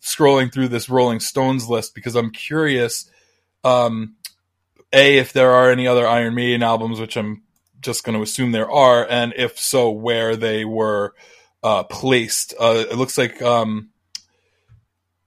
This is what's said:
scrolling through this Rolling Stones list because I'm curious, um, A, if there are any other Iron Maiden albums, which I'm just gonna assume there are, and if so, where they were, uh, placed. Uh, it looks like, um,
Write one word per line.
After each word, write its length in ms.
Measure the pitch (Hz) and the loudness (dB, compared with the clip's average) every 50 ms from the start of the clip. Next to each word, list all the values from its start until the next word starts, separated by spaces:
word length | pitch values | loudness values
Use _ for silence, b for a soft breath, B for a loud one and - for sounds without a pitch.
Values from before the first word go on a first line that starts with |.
scrolling 520 | - - - - 156 139 139 135 131 120 - | -12 -8 -2 2 4 4 4 4 0 -2 -4
through 160 | 135 131 127 | -4 -4 -2
this 180 | 120 117 113 | -4 -6 -4
Rolling 320 | - 127 127 123 120 117 110 | -2 0 2 2 2 0 -4
Stones 480 | - - - 139 131 131 135 131 113 | -6 -6 -4 -2 -2 -2 -2 -4 -4
list 260 | 113 120 110 107 - - | -4 -4 -4 -4 -8 -14
because 220 | 107 - 123 113 | -12 -8 -4 -2
I'm 160 | 120 117 113 | -2 -2 -4
curious, 800 | 110 - - - 147 160 160 147 135 127 120 113 - - - _ _ _ _ _ _ _ _ _ _ _ - | -8 -10 -10 -6 -4 -2 -2 0 0 -2 -2 -4 -6 -10 -14 _ _ _ _ _ _ _ _ _ _ _ 0
um, 500 | 127 127 123 120 117 113 110 110 110 - _ - - _ _ _ _ _ _ _ _ _ _ _ - - | 2 2 2 2 0 -2 -6 -10 -12 -14 _ -20 -20 _ _ _ _ _ _ _ _ _ _ _ 2 6
A, 240 | 135 139 143 139 | 6 6 8 6
if 160 | 135 127 - - | 4 2 2 2
there 180 | 135 127 127 | 4 4 6
are 200 | 127 127 127 127 | 6 6 6 4
any 160 | 127 127 127 | 4 2 2
other 200 | 123 123 123 120 | 2 2 2 2
Iron 280 | 113 117 120 117 113 117 | 2 2 0 0 -2 -2
Maiden 280 | 123 123 123 120 120 120 | -2 -2 -2 0 0 0
albums, 380 | 117 113 113 113 117 113 110 | 0 0 -2 -2 -6 -8 -8
which 160 | 113 110 - | -8 -8 -6
I'm 260 | 117 104 107 107 - _ _ _ _ _ _ _ _ | -6 -6 -8 -10 -14 _ _ _ _ _ _ _ _
just 240 | 131 131 117 - - | -10 -8 -8 -8 -6
gonna 160 | 120 113 107 | -6 -4 -4
assume 320 | 107 107 - - 127 123 117 | -4 -6 -4 -4 -2 -2 0
there 180 | 110 110 - | -2 -2 0
are, 340 | - 147 135 127 123 120 113 - | 2 6 6 6 6 4 2 0
and 240 | 123 120 120 117 117 | -2 -2 -2 -2 -4
if 240 | 123 127 117 - - | -4 -4 -6 -6 -6
so, 300 | - - - 131 123 113 | -6 -2 0 0 0 0
where 460 | 107 107 110 120 120 113 113 113 113 | -2 -4 -2 -2 -2 0 0 -2 -2
they 260 | 110 117 113 107 110 107 | -2 -2 -2 -2 -4 -4
were, 500 | 110 110 113 110 107 104 101 101 101 b b b b b b b b b b | -4 -4 -2 -2 -2 -2 -2 -4 -6 b b b b b b b b b b
uh, 220 | - 110 107 95 90 | -2 0 0 0 -2
placed. 720 | - - - - 131 131 123 113 110 - - - - - | -6 -10 -6 0 2 2 2 0 -2 -6 -6 -8 -8 -4
Uh, 280 | - 117 117 113 113 113 - | 0 2 2 2 2 -2 -4
it 60 | 117 | -4
looks 220 | 120 131 131 - | -4 -4 -4 -2
like, 240 | - 127 117 - - | -4 -4 -4 -4 -4
um, 480 | 123 120 120 120 110 110 107 107 110 _ _ _ _ _ - - _ _ _ _ _ _ _ _ _ _ _ _ _ _ _ _ _ _ _ _ _ | -2 0 0 0 0 -2 -6 -8 -10 _ _ _ _ _ -20 -20 _ _ _ _ _ _ _ _ _ _ _ _ _ _ _ _ _ _ _ _ _